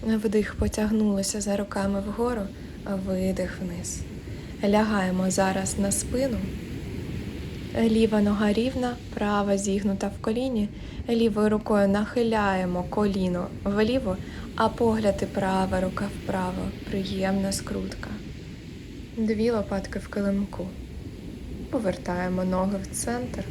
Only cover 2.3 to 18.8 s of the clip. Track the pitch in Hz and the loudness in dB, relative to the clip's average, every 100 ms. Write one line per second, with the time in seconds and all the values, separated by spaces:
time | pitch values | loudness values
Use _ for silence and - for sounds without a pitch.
2.3 | 240 196 - - - - 196 190 185 190 | 0 -4 -8 -12 -10 -4 -4 0 0 2
3.3 | 185 180 - 185 175 - - - - - | 0 -2 -4 -6 -6 -6 -6 -8 -10 -10
4.3 | - - - 202 208 220 208 185 185 185 | -10 -10 0 4 6 4 2 2 2 2
5.3 | 185 190 190 190 - 196 196 - 247 269 | 4 4 2 -2 0 0 0 0 0 0
6.3 | 208 190 - - - - - - - - | 0 -2 -6 -8 -8 -6 -8 -6 -6 -6
7.3 | - - - - - 226 220 226 214 202 | -8 -8 -8 -4 2 4 6 6 6 4
8.3 | 202 208 202 247 254 247 240 - - 208 | 4 4 4 2 0 -2 -4 -8 -4 0
9.3 | 208 202 196 202 196 202 196 202 - - | 2 2 2 2 0 2 0 -2 -2 -2
10.3 | 226 262 233 208 - - - - 233 226 | 0 0 0 -2 -4 -10 -8 0 4 4
11.3 | 208 214 214 - 208 202 202 214 - 226 | 4 4 4 4 4 6 4 2 2 2
12.3 | 220 202 190 185 180 175 - 208 190 185 | 4 2 2 0 0 -2 2 2 2 2
13.3 | 175 180 - 196 202 220 254 226 185 - | 0 -2 -4 0 2 4 2 0 -4 -6
14.3 | - - - 220 220 233 220 214 196 190 | -10 -10 0 0 4 2 4 2 2 0
15.3 | - 190 190 190 185 185 185 202 - - | 0 0 2 2 2 0 -2 -4 -4 -4
16.3 | 196 185 185 185 - - 202 190 196 190 | -2 -2 -2 -4 -6 -4 -4 -2 0 2
17.3 | 196 196 196 - 202 190 - - 208 - | 2 0 -2 -4 -4 -4 -6 -8 -8 -10
18.3 | - - - - - | -12 -12 -12 -12 -14